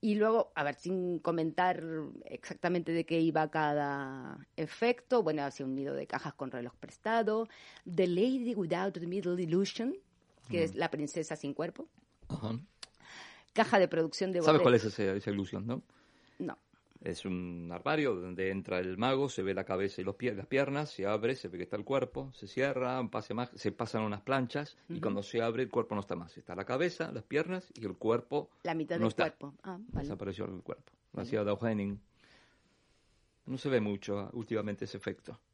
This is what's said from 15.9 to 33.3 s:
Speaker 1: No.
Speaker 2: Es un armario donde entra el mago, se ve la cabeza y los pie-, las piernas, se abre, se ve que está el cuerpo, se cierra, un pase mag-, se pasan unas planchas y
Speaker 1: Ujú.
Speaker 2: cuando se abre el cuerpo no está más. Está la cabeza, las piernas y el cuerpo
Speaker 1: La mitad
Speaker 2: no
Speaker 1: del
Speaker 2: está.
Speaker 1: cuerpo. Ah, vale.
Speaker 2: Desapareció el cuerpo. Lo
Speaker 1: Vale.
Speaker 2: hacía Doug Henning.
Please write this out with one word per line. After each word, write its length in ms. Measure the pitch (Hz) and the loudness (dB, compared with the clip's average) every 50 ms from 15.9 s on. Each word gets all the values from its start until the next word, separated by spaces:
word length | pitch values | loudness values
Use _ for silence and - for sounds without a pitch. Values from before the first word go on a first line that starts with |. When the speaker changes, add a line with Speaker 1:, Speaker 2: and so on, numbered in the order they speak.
| - - _ _ _ _ _ _ _ _ | -20 -20 _ _ _ _ _ _ _ _
Speaker 1:
No. 200 | 185 170 - _ _ _ _ _ _ _ _ - | -6 -6 -6 _ _ _ _ _ _ _ _ -10
Speaker 2:
Es 240 | - - 87 - - | -6 -6 -6 -4 -4
un 420 | 95 92 90 90 90 87 85 85 85 | -4 -4 -2 -4 -6 -8 -8 -8 -8
armario 440 | 87 85 - 139 151 156 151 135 107 | -8 -4 0 0 2 4 4 2 2
donde 360 | 90 87 92 90 87 95 95 | 0 -2 -6 -4 -2 0 0
entra 280 | 98 98 92 - 98 90 | 0 0 -2 0 0 0
el 160 | 92 92 92 | 0 0 0
mago, 320 | 92 113 131 135 135 139 135 | 2 2 4 4 4 2 0
se 140 | - - 95 | 0 -2 0
ve 100 | 95 95 | 0 0
la 100 | 95 95 | -2 0
cabeza 360 | - 95 92 98 98 - - | 0 0 0 0 -2 -2 -4
y 40 | 95 | -4
los 120 | 98 98 | -4 -4
pie-, 180 | - - 123 104 | -2 -2 -2 -2
las 120 | 95 95 | -2 -6
piernas, 440 | - 135 135 139 135 139 143 151 147 | 0 2 2 2 2 0 -2 -4 -4
se 160 | - - 95 | -6 -4 -2
abre, 280 | 101 107 107 107 117 131 | 0 0 2 2 0 -2
se 120 | 127 - 92 | -2 -6 -10
ve 100 | 87 87 | -8 -8
que 60 | 90 | -8
está 120 | - - | -6 -6
el 80 | 104 101 | -8 -4
cuerpo, 480 | - 135 135 127 127 - 135 135 135 131 | 0 0 0 0 0 -4 -8 -8 -8 -12
se 140 | - - 98 | -14 -16 -8
cierra, 500 | - - 131 139 131 127 127 123 127 131 | -2 0 0 2 2 0 0 0 0 0
un 120 | 123 113 | -2 -2
pase 240 | - 110 107 - 104 | -2 -4 -4 -2 -2
mag-, 200 | 113 123 - - | -4 -4 -4 -6
se 180 | - - 107 104 | -4 -2 -2 -2
pasan 300 | - 120 113 - 113 110 | -2 -4 -2 0 0 0
unas 180 | 107 104 104 - | 0 -2 -4 -2
planchas 540 | - 135 135 127 120 - 143 147 147 - _ _ _ | 0 2 2 2 0 -2 -6 -6 -6 -12 _ _ _
y 60 | 170 | -8
Speaker 1:
Ujú. 80 | 170 156 | -4 -2
Speaker 2:
cuando 200 | 107 101 101 104 | 0 -2 -2 -4
se 200 | - - 117 117 | -2 0 2 2
abre 220 | 113 113 120 131 | 2 2 0 -2
el 60 | 110 | 0
cuerpo 240 | - 120 113 - 107 | 2 0 0 2 0
no 60 | 104 | -4
está 160 | 95 - 92 | -2 -2 -6
más. 200 | 85 85 85 - - | -6 -6 -12 -14 -18
Está 160 | - - 92 | -14 -10 -8
la 80 | 90 98 | -8 -4
cabeza, 480 | - 120 135 170 180 175 - 165 - - | -2 0 0 0 0 0 -4 -6 -6 -6
las 100 | 131 - | -8 -8
piernas 480 | _ - 147 160 170 185 185 180 - - | _ -2 -2 0 0 -4 -8 -8 -12 -14
y 100 | 113 113 | -8 -6
el 100 | 98 90 | -6 -6
cuerpo 520 | - - 110 113 117 120 _ 139 147 147 - _ _ _ | -2 2 2 2 2 0 _ -4 -4 -4 -4 _ _ _
Speaker 1:
La 120 | 175 165 | -4 -2
mitad 220 | 160 156 - 175 | -2 -2 -2 0
Speaker 2:
no 60 | 170 - | 2 2
Speaker 1:
del 60 | 113 | 0
Speaker 2:
está. 160 | 107 - - | 4 2 2
Speaker 1:
cuerpo. 300 | 156 - _ - 143 143 - _ | 0 0 _ -14 -14 -14 -14 _
Ah, 160 | 196 185 180 214 247 - | -12 -12 -12 -12 -6 -4
vale. 140 | - 139 143 | -4 -4 -4
Speaker 2:
Desapareció 380 | 160 - 101 95 92 92 - | -6 -6 -6 -6 -4 -4 -6
el 160 | - 95 90 - | -6 -6 -10 -8
cuerpo. 300 | - - - - - _ _ _ _ - | -10 -10 -10 -10 -20 _ _ _ _ -8
Lo 60 | - | -8
Speaker 1:
Vale. 100 | 95 117 | -4 -2
Speaker 2:
hacía 160 | - 107 104 | 0 0 2
Doug 200 | 101 101 98 117 | 2 0 0 0
Henning. 360 | 117 110 104 101 101 101 101 - _ _ _ - - - - - _ _ _ _ _ _ _ _ _ _ _ _ _ _ _ _ _ | 0 0 0 -2 -4 -4 -8 -12 _ _ _ -20 -20 -20 -20 -20 _ _ _ _ _ _ _ _ _ _ _ _ _ _ _ _ _